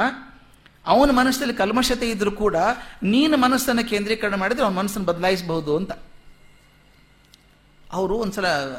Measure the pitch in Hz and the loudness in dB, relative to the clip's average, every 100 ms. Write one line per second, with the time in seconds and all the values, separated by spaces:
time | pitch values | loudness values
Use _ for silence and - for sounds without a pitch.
0 | 240 262 - - - - - _ 165 214 | 0 -2 -14 -20 -20 -20 -20 _ 2 4
1 | 285 247 254 269 262 - 196 226 254 240 | 6 4 2 0 -2 0 0 2 0 0
2 | 233 208 202 202 208 165 202 - - - | -2 -2 -2 0 0 2 0 -2 -8 -6
3 | 190 240 311 294 254 262 262 233 233 208 | 2 4 4 4 4 2 0 -2 0 -2
4 | 202 220 208 196 190 240 220 185 196 208 | -2 -2 -2 -2 -2 0 0 0 -2 -2
5 | 175 170 180 190 170 160 151 151 190 - | -4 0 0 0 -2 -4 0 -2 -2 -10
6 | - - - - - - - _ _ _ | -16 -20 -20 -20 -20 -20 -20 _ _ _
7 | _ _ _ - _ _ _ _ - 180 | _ _ _ -20 _ _ _ _ -10 -4
8 | 185 220 208 208 180 147 135 | -2 -2 -4 -2 0 0 -2